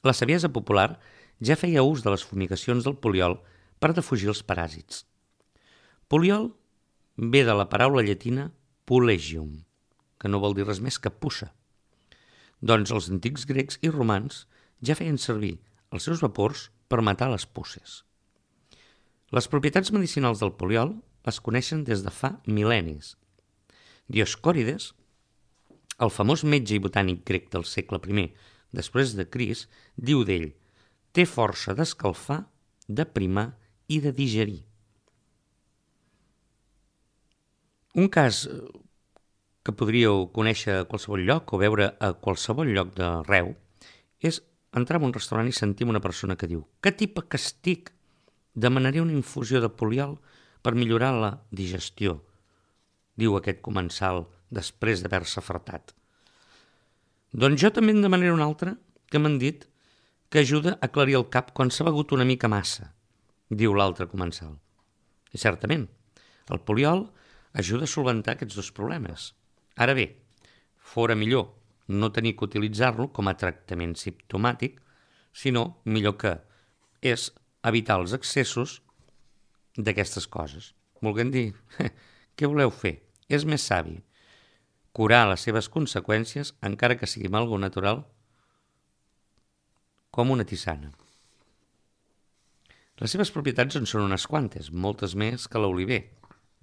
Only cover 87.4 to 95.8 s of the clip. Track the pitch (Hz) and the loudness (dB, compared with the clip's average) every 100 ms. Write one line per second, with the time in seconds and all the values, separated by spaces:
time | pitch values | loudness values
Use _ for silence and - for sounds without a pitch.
87.4 | 120 104 95 95 98 120 147 _ _ _ | 0 -2 -2 -2 -2 -2 -6 _ _ _
88.4 | _ _ _ _ _ _ _ _ _ _ | _ _ _ _ _ _ _ _ _ _
89.4 | _ _ _ _ _ _ _ - 120 131 | _ _ _ _ _ _ _ 0 2 2
90.4 | 101 92 - 76 73 71 _ _ _ _ | 0 -4 -6 -6 -8 -18 _ _ _ _
91.4 | _ _ _ _ _ _ _ _ _ _ | _ _ _ _ _ _ _ _ _ _
92.4 | _ _ _ _ _ - 110 185 202 160 | _ _ _ _ _ -8 -4 0 -2 -2
93.4 | 143 123 127 143 113 110 101 95 - 151 | -4 0 0 0 -2 0 0 0 -2 -2
94.4 | 120 - 76 85 95 101 98 98 107 123 | -2 -6 -10 -4 -4 -2 -4 -2 -4 -4
95.4 | - 117 104 90 | -6 -2 0 0